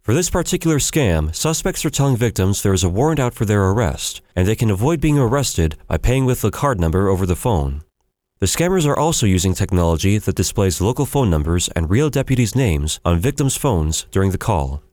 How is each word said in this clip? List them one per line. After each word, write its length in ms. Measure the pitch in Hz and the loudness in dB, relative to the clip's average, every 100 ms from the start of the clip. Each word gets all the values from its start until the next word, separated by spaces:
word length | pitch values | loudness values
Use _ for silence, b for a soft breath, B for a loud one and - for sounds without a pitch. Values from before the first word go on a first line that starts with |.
For 140 | - | 0
this 160 | 123 180 | 0 0
particular 480 | 190 165 185 160 151 | -2 -2 -2 0 0
scam, 560 | - - 123 82 78 | 0 0 2 2 0
suspects 500 | 82 156 160 - 131 | -2 -2 -2 -4 -4
are 60 | 156 | -4
telling 260 | 143 139 123 | 0 0 2
victims 460 | 120 - 95 101 | 0 0 0 0
there 100 | 104 | 0
is 100 | 95 | 2
a 60 | 90 | 0
warrant 320 | 90 147 156 | 0 0 2
out 140 | 123 | -2
for 100 | - | -2
their 240 | 104 104 95 | 0 2 2
arrest 540 | 101 101 65 - - b | 2 0 -2 -8 -10 b
and 140 | - 92 | -2 0
they 80 | 110 | 2
can 140 | 113 | 0
avoid 320 | 95 120 170 | 0 0 0
being 160 | 156 147 | 2 2
arrested 580 | 123 139 131 - 80 - b | 2 0 -2 0 -2 -2 b
by 120 | 82 | -2
paying 260 | - 127 | 0 2
with 160 | 131 123 | 2 0
the 100 | 110 | -2
card 300 | - 147 117 | -2 -2 0
number 280 | 82 82 98 | 0 2 0
over 180 | 95 92 | 0 0
the 100 | 87 | -2
phone. 460 | 127 98 69 69 - _ _ _ _ _ | 0 0 -2 -6 -12 _ _ _ _ _
The 80 | 92 | -4
scammers 400 | - 170 190 147 | 0 0 2 0
are 120 | 139 | 2
also 280 | 151 165 110 | 0 0 2
using 260 | 92 92 | 2 0
technology 640 | 90 92 90 85 82 90 107 | -2 0 2 2 2 2 0
that 180 | - | -2
displays 460 | 95 92 - 98 87 | -2 -2 0 0 2
local 240 | 95 127 | -2 0
phone 240 | 139 143 123 | -2 0 2
numbers 400 | 80 73 87 - - | 2 0 -2 -2 -4
and 140 | 82 | 0
real 180 | 101 151 | 2 2
deputies' 480 | 139 131 131 117 123 | 0 -2 0 0 0
names 440 | 131 76 73 - | 0 0 -2 -4
on 140 | - 85 | 0 0
victims' 400 | 101 143 139 - | 0 0 -2 0
phones 480 | 147 98 78 80 - | -2 0 0 -2 -4
during 200 | - 98 | 0 0
the 80 | 90 | 0
call. 440 | - 95 67 69 - | -2 -2 -2 -6 -12